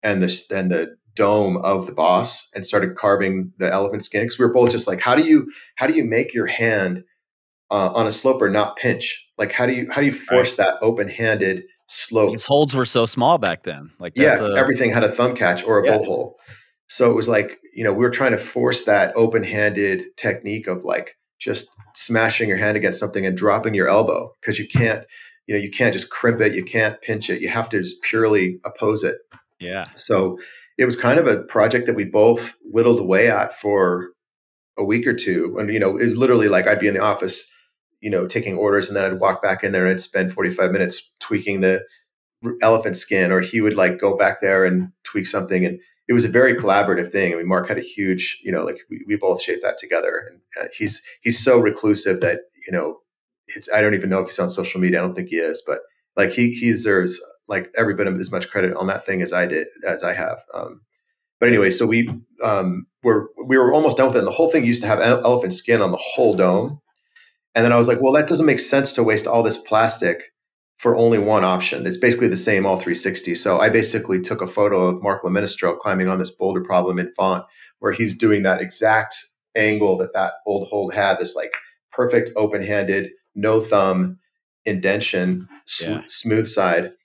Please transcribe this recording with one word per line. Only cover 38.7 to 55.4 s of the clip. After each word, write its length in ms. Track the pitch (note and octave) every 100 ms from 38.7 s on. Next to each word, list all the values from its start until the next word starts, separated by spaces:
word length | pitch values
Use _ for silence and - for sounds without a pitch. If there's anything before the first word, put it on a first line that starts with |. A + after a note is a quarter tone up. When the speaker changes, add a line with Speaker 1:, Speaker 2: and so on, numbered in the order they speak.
| G2+ F2+
Speaker 1:
and 80 | G2
then 80 |
I'd 160 | F#2+ F#2
walk 220 | G2 F#2
back 220 | G2+ F#2+
in 80 | G2+
there 120 | F#2+ F2+
and 60 |
I'd 80 | F#2
spend 320 | - G2 F#2
forty-five 380 | F2+ G2 F2+ F#2
minutes 380 | F#2 F2+ - - _
tweaking 400 | - G#2 G2 G2
the 220 | F#2 F#2+ - _ _ _ _ _
r-, 100 | - -
elephant 340 | A2 A2+ A2 F#2
skin, 360 | - G2 F2+
or 80 | F#2
he 200 | F2+ A#2
would, 140 | G#2+
like, 240 | G2 F#2 F2+
go 160 | G2+ G2
back 240 | G2 -
there 240 | G2 F#2+
and 280 | F#2 F#2 F2+ _
tweak 220 | - G#2 F#2
something. 380 | G#2 F#2 F#2
And 140 | F2+ F2+ _ _ _
it 40 |
was 120 | B2 A2+
a 20 |
very 260 | A#2 C3 A#2
collaborative 540 | G#2 G2 G2+ F2+ F2
thing. 200 | G2 F#2
I 40 | E2+
mean, 100 | E2+
Mark 220 | F#2 F2
had 100 | G2+
a 40 |
huge, 560 | - - G2 F#2 - -
you 100 | -
know, 100 | E2+
like, 140 | D#2+ - -
we, 120 | - F#2+
we 100 | G#2
both 240 | F#2+ F2+
shaped 220 | - -
that 160 | - -
together. 500 | - E2 - E2 -
And, 100 | _ _ -
uh, 80 | - -
he's, 260 | G#2 - - -
he's 200 | A#2+ A#2
so 160 | - B2
reclusive 640 | G#2+ G#2 A2 G2+ - F2+
that, 200 | F2 F2 - _ -
you 60 |
know, 280 | F#2 D2+ D#2+ _ _ _ _ _
it's, 240 | - -
I 80 | G#2+
don't 140 | G#2+
even 160 | G2+ F#2+
know 80 | F#2+
if 80 | F#2
he's 120 | -
on 120 | F2+
social 300 | F2+ F2+ F#2+
media. 160 | F2+ F2
I 40 | F2+
don't 80 |
think 140 | F2+ F2+
he 60 |
is, 260 | E2